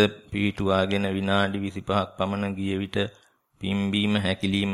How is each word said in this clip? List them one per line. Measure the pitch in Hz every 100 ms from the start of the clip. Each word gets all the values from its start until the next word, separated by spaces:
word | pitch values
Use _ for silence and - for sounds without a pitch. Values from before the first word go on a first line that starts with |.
| 104 - -
පිහිටුවාගෙන | 101 101 - 98 95 95 101 98
විනාඩි | 98 95 98 98 101
විසිපහක් | 98 98 - 101 92
පමණ | - 95 101 101 95
ගිය | 98 98
විට | 98 101 101 - _ _ _ _
පිම්බීම | 95 98 101 101 104 104
හැකිලිම | 95 95 98 98 101